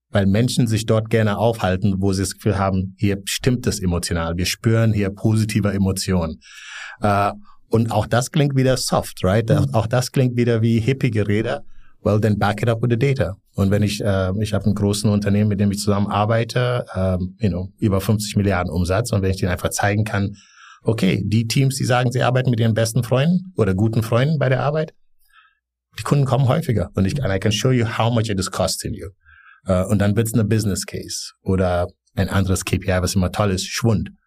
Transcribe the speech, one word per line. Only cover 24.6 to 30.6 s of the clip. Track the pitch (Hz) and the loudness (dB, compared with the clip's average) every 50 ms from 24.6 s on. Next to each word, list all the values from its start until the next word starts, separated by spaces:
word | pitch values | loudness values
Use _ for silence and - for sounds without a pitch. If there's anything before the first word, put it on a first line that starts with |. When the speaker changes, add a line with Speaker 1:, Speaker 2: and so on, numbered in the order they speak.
Speaker 1:
Arbeit, | 123 143 151 156 156 - - _ _ _ _ _ _ _ _ _ _ _ _ _ _ _ _ _ _ _ - - | 0 -2 -2 -2 -4 -6 -10 _ _ _ _ _ _ _ _ _ _ _ _ _ _ _ _ _ _ _ -14 -8
die | - | -2
Kunden | - 151 143 135 | 0 2 2 2
kommen | 131 127 131 135 | 2 2 2 2
häufiger. | 117 143 170 165 - 107 101 - - - | 2 2 0 0 -2 -2 -2 -2 -2 -2
Und | - 95 | 0 0
ich, | 95 - - | 0 0 -2
and | - 98 95 | -2 -2 -2
I | 95 | 0
can | - 107 | 0 0
show | 107 - - 131 | 0 0 2 2
you | 131 120 113 | 2 2 0
how | 110 - - 110 117 117 | 0 0 0 0 0 2
much | 117 113 113 | 0 0 -2
it | 98 95 | -2 -4
is | 92 - | -4 -4
costing | - - 90 - - - - - - | -2 -2 -2 -2 -2 -4 -6 -8 -8
you. | - - 95 - _ _ _ - _ _ - - _ - | -8 -12 -14 -16 _ _ _ -20 _ _ -20 -20 _ -2
Äh, | 95 92 90 90 | 0 0 0 2
und | 92 107 95 | 2 2 2
dann | 101 104 104 | 2 2 2
wird's | 113 113 113 - | 2 0 2 2
eine | 117 107 | 0 2
Business | 110 113 107 | 2 2 0